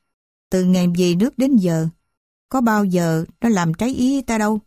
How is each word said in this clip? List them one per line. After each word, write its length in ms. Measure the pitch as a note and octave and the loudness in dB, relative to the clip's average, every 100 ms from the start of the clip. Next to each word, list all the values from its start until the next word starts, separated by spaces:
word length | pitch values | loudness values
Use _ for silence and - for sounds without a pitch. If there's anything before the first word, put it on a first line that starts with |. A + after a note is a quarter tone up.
| _ _ _ _ - | _ _ _ _ -4
Từ 140 | F#3 | 0
ngày 220 | F#3 F#3 F3+ F3 | 2 2 2 2
về 160 | F3 | 0
nước 240 | F3 B3 - | 2 0 0
đến 180 | C4+ B3 | 2 2
giờ, 320 | F3+ D#3+ D#3+ - _ _ _ _ - | 2 -2 -4 -8 _ _ _ _ -6
có 120 | C4 | -2
bao 240 | A#3 G#3+ | 0 0
giờ 400 | G3+ F3 E3 D#3+ E3+ - | 0 0 0 -2 -4 -4
nó 80 | A#3 | -2
làm 260 | G3+ E3+ | 0 0
trái 200 | E3 A#3 | -2 -4
ý 280 | C4 B3+ C#4 | -2 -2 -2
ta 160 | C4 A3 | -4 -2
đâu. 220 | G#3 G#3+ | -2 -4